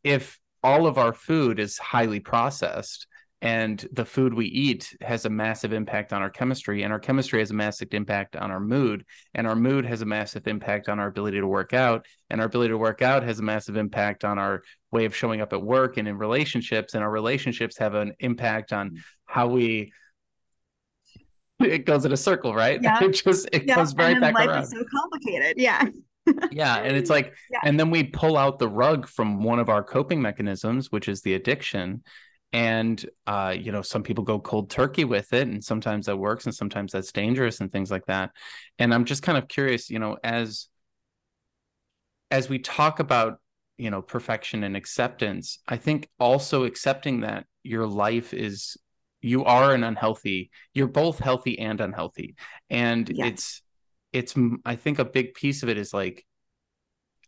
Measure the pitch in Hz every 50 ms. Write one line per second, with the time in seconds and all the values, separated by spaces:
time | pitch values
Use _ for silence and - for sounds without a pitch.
0 | - 143 139 131 - - - _ _ _ _ _ - 131 139 156 165 156 - 135
1 | 120 117 113 - - - 160 160 139 117 107 107 104 101 - - - - - 120
2 | 113 110 104 101 - - 123 117 120 139 139 - - - - - - - - -
3 | - - _ - _ _ _ - - 117 113 113 110 110 107 98 - - 135 123
4 | 113 - - 135 131 127 113 117 110 - - 131 143 139 113 - - - - -
5 | - - 117 113 - 110 107 107 110 110 110 - - 104 110 110 107 - 107 107
6 | 104 - 104 101 98 98 - - 127 131 131 - - 104 104 101 101 104 107 104
7 | - - 135 135 127 - 123 110 107 98 107 107 104 107 - - - - 107 104
8 | 101 - 104 101 98 - - 82 101 98 92 95 101 110 123 143 131 110 104 92
9 | - _ - - _ _ - - 113 110 113 113 120 131 139 139 123 117 120 107
10 | 113 107 107 107 107 - - 107 - 110 104 104 - 107 104 104 - 107 104 104
11 | 101 101 98 101 104 104 98 101 98 95 95 95 95 - 123 127 127 120 113 113
12 | - - _ _ _ - - 110 110 107 123 120 120 113 113 110 113 110 107 -
13 | 123 131 139 135 120 120 107 110 107 107 107 107 - - 101 110 104 104 - 107
14 | 104 104 101 - - 104 104 101 98 98 95 87 - - - _ _ _ - 117
15 | 110 107 - - 135 117 110 107 104 - 104 95 98 107 127 131 131 127 - 117
16 | 107 107 101 101 107 107 120 147 151 - - 117 117 - 117 107 - - - 110
17 | 104 107 107 110 110 120 139 139 - 131 117 - 117 107 - - 113 104 104 104
18 | 104 104 - - - 123 117 117 120 113 110 110 104 - 107 101 101 98 82 82
19 | - - _ _ _ - - 123 123 120 123 123 117 113 113 107 101 - - _
20 | _ _ _ _ _ _ _ _ _ _ _ _ _ _ _ _ _ _ _ _
21 | _ _ - - _ _ _ _ _ _ _ - 254 165 160 143 123 - 147 139
22 | 139 131 139 139 - 202 175 - - 120 107 113 113 127 - 240 240 220 214 202
23 | 190 190 190 - - 190 185 190 - - 170 147 - 262 254 175 165 147 139 165
24 | 165 170 175 247 - - 226 - - - - - - - - 226 247 - 269 285
25 | 320 381 330 277 - 220 175 135 143 160 - 254 254 233 180 - 262 196 - -
26 | - _ _ _ - 320 277 - - - 139 151 151 127 117 104 113 131 139 139
27 | 120 - 151 143 143 - - - - - 247 - - 147 143 156 160 165 165 160
28 | 139 135 - - 160 160 156 143 139 139 135 - 120 107 101 113 127 151 160 135
29 | 113 - - - 110 107 104 98 107 113 117 120 113 113 107 104 101 - - 160
30 | 143 147 175 147 120 104 101 - 104 104 95 - - 110 120 135 135 - 110 104
31 | - 104 98 - - 98 92 95 - 120 147 143 - - - 98 90 92 101 123
32 | - _ - - - _ _ _ _ _ - 117 117 113 113 113 110 113 110 101
33 | - - - _ - 104 104 101 98 95 92 90 90 110 101 101 95 - - 110
34 | 101 - 104 117 95 110 107 101 - - 110 107 101 - - - 131 143 143 175
35 | 151 120 110 101 - - 123 123 139 117 104 104 - - 110 107 - 110 107 104
36 | 101 104 101 98 95 104 113 117 - 117 - - 104 101 - 101 101 95 - 95
37 | 95 - - 101 104 113 127 135 123 113 107 - 98 90 - 98 95 92 98 92
38 | - - 95 95 95 - - - - - - - - - _ - 120 120 117 120
39 | 120 - 139 139 - 180 156 131 - - - 143 139 135 123 113 - - 113 110
40 | 107 107 - - - 117 117 117 113 110 107 - - _ _ _ _ _ _ _
41 | _ _ _ _ _ _ _ _ _ _ _ _ _ _ _ _ _ _ _ _
42 | _ _ _ _ _ - 135 135 127 135 135 127 - - - - 151 156 156 -
43 | 151 139 131 120 113 110 - - _ _ _ _ _ _ _ - 120 107 101 95
44 | 92 - - 117 - - 113 107 - - - 107 101 98 98 98 - - - -
45 | 120 123 - - 117 101 98 95 - - - - _ - 120 117 - 156 156 143
46 | - - _ - 123 123 135 139 143 - 151 135 127 117 - - - 135 135 139
47 | - 143 127 117 107 107 104 - - _ _ _ - 120 113 113 110 107 101 104
48 | 101 110 117 117 120 - - - 110 104 98 98 - - - - _ _ _ _
49 | _ _ _ _ - 117 123 131 135 123 123 127 135 139 131 117 117 113 110 -
50 | 113 110 107 - - 104 95 92 90 - _ - - _ - 135 135 139 - 147
51 | 160 165 160 - - 135 127 123 - 127 - - 110 110 110 101 107 95 98 -
52 | 82 90 - - - - - - - - - - _ - 123 120 120 117 117 117
53 | 110 - - - 127 117 92 - - - - - _ _ _ _ _ _ _ _
54 | _ _ - 127 123 - - 139 120 117 120 - - 120 120 117 - 151 143 143
55 | 123 - - 131 123 127 - - 147 139 139 143 127 117 107 104 101 - - 101
56 | 95 92 90 - - _ _ _ _ _ _ _ _ _ _ _ _ _ _ _
57 | _ _ _ _ _